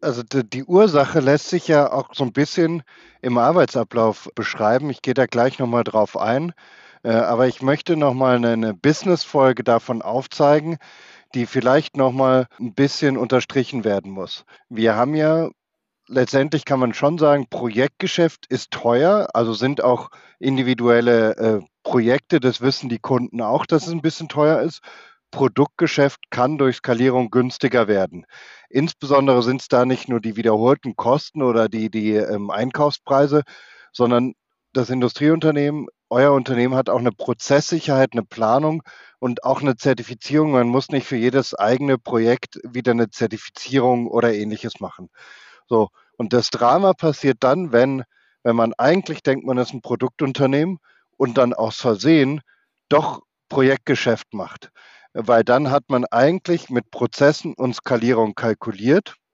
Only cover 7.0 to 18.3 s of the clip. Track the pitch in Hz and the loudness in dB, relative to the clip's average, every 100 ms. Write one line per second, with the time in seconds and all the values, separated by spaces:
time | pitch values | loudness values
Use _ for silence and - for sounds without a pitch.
7 | 117 113 98 117 127 - 131 151 - 160 | -2 0 0 2 0 0 -2 -2 -2 0
8 | 143 127 131 123 117 113 110 95 139 151 | 0 2 2 2 2 0 -2 -2 0 0
9 | 196 175 - 147 131 127 120 117 - 117 | 0 -2 0 2 2 2 0 0 0 -8
10 | 98 120 131 - 143 151 156 160 - - | -4 -6 -6 0 2 2 0 -8 -14 -20
11 | - - _ 127 117 135 123 139 156 143 | -20 -20 _ -6 -4 -2 2 2 0 -2
12 | 131 131 131 131 127 - 117 117 139 - | 0 2 2 2 0 -8 -6 0 -2 0
13 | 147 131 113 127 - 139 120 - 104 98 | -2 -2 0 -2 0 -4 -4 -4 -2 -4
14 | 98 95 87 - - _ - 113 113 110 | -6 -12 -12 -14 -18 _ -12 -2 0 2
15 | 127 156 156 160 165 - _ _ _ _ | 0 0 0 0 -4 -10 _ _ _ _
16 | - 131 123 135 147 151 - 135 123 107 | -4 -2 0 0 0 -2 -2 0 0 0
17 | 143 165 151 143 123 - 120 107 139 - | -2 2 2 2 0 -6 -4 -2 -2 -2
18 | 185 - 165 | -4 0 0